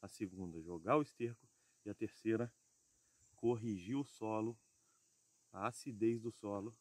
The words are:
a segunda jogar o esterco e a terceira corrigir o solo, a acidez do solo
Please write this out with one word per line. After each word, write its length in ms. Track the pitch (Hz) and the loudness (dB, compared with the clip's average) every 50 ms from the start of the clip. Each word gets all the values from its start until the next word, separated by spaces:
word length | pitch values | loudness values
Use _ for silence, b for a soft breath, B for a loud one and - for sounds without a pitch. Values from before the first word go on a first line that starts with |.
| - | -10
a 40 | |
segunda 540 | 95 - - 113 95 92 92 95 87 80 82 | -12 -4 -4 -4 -4 -2 -4 -6 -4 -4 -6
jogar 380 | 80 85 87 85 80 98 131 151 | -8 -6 -8 -6 2 4 4 4
o 20 | |
esterco 480 | 147 - - _ 120 117 120 - - - b b b b b b b | 4 0 -4 _ -4 -4 -4 -6 -16 -20 b b b b b b b
e 20 | 104 | -10
a 60 | 101 | -6
terceira 580 | - 113 104 - - - 110 110 110 120 120 - _ _ _ _ _ _ _ _ b b b b b b - - | -4 -4 -6 -6 -2 2 2 4 4 2 -2 -4 _ _ _ _ _ _ _ _ b b b b b b -20 -16
corrigir 640 | - - 117 123 117 110 117 104 95 87 92 123 | 2 4 4 4 4 2 0 0 0 -2 -2 0
o 80 | 139 143 | 0 -2
solo, 540 | - - - 113 110 110 110 110 113 117 113 _ _ _ _ b b b b b _ _ _ _ _ _ _ _ _ - | -2 -6 -6 -2 0 2 2 2 2 0 -4 _ _ _ _ b b b b b _ _ _ _ _ _ _ _ _ -8
a 140 | 95 98 117 | -2 -2 -2
acidez 520 | 120 - - 147 120 101 110 113 117 117 | -2 -2 -8 -8 -2 2 4 4 4 2
do 100 | 110 117 | -2 -6
solo 400 | 110 - - 104 101 101 98 110 113 - | -8 -6 -4 -4 -2 -2 -4 -6 -10 -12